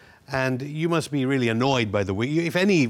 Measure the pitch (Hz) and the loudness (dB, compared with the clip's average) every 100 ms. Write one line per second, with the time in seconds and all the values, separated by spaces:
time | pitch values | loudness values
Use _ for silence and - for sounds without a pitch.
0 | - - - 135 131 127 143 151 165 165 | -20 -20 -6 -2 -2 -2 -6 -4 -2 -2
1 | - 143 127 139 120 113 131 131 110 101 | -2 -2 0 0 0 2 2 2 0 0
2 | 98 98 123 156 165 175 196 180 120 | -2 -2 -2 -2 -2 0 2 4 2